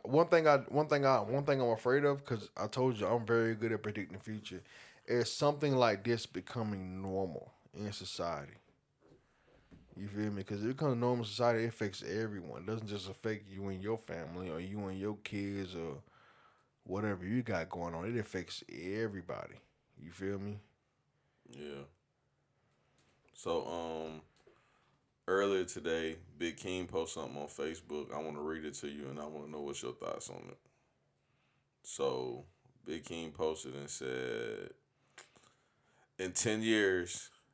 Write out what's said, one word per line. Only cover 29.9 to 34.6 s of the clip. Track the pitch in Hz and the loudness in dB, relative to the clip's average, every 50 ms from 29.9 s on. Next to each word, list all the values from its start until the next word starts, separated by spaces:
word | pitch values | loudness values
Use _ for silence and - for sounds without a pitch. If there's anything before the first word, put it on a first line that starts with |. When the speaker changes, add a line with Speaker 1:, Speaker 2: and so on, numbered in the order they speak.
| - | -8
Speaker 2:
thoughts | - - 50 50 - - - | -6 -6 -6 -6 -6 -6 -10
on | - 50 50 50 | -10 -10 -12 -14
it. | - - _ _ _ _ _ _ _ _ _ _ _ _ _ _ _ _ _ _ _ _ _ _ _ _ _ | -16 -18 _ _ _ _ _ _ _ _ _ _ _ _ _ _ _ _ _ _ _ _ _ _ _ _ _
So, | - - - 69 67 64 64 64 64 60 65 71 87 _ _ _ - _ _ _ | -10 -4 -2 0 0 0 0 -2 -4 -6 -8 -10 -16 _ _ _ -20 _ _ _
Big | 80 78 82 73 | -8 -8 -8 -6
King | - 87 82 82 80 | -6 -6 -6 -6 -8
posted | 73 85 85 78 80 73 - 67 65 | -4 -2 0 0 0 -2 -6 -8 -8
and | 69 71 71 | -8 -8 -6
said, | - - 65 64 64 64 64 64 58 55 60 55 53 50 | -6 -6 -4 -4 -4 -4 -4 -4 -4 -4 -4 -6 -6 -8